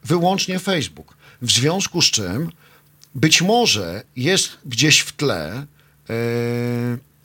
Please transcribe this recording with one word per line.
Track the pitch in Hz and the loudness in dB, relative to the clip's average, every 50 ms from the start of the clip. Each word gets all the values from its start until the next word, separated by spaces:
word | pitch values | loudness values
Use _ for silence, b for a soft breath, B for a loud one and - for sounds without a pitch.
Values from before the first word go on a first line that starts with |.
| - | -4
Wyłącznie | 113 165 175 170 180 196 185 - 185 185 185 | -2 0 2 2 2 0 0 -2 -4 -4 -4
Facebook. | - 202 190 160 107 - - - - - _ b b b b b | -2 -2 -2 -2 -2 -4 -8 -14 -20 -20 _ b b b b b
W | 123 117 | -2 0
związku | - 120 131 151 175 202 190 - - 175 | 2 2 2 2 0 0 -2 -2 0 0
z | - - | 2 2
czym | - 113 98 87 92 131 165 82 b b b b b b b _ _ _ - _ - | 2 0 -2 -4 -4 -4 -4 -6 b b b b b b b _ _ _ -20 _ -2
być | 127 131 160 - - | 0 2 4 4 4
może | 165 196 220 240 233 - - 110 90 82 87 107 - _ _ | 4 4 4 4 4 2 2 0 -2 -4 -6 -8 -10 _ _
jest | 127 123 165 190 180 - - - - - | -2 0 0 2 2 0 -2 -6 -12 -14
gdzieś | 143 117 110 143 156 - - | -6 -2 2 4 4 4 4
w | - - | 2 0
tle, | - - 151 135 101 85 76 78 101 131 143 - b b b b b _ _ - | -4 -2 -2 0 0 -2 -4 -6 -8 -10 -10 -14 b b b b b _ _ -6
e, | 113 117 117 117 117 120 117 120 120 120 120 120 120 120 120 120 120 123 - _ _ _ _ | -4 -4 -2 -2 -2 -2 -2 -2 -2 -2 -2 -2 -2 -2 -2 -2 -4 -6 -8 _ _ _ _